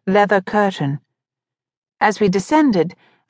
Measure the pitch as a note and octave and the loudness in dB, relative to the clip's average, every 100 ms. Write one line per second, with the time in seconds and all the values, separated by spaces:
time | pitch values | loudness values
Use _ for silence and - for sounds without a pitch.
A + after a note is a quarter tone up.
0 | - G3+ G3+ G3+ F#3 G#3 G3+ F#3 C#3+ C#3+ | -2 0 2 0 0 -2 -2 -2 -6 -6
1 | _ _ _ _ _ _ _ _ _ - | _ _ _ _ _ _ _ _ _ -2
2 | G#3 G#3 G#3 G3 - D4+ D4 A#3 F3+ - | -2 0 0 0 0 2 2 2 -2 -6
3 | _ _ | _ _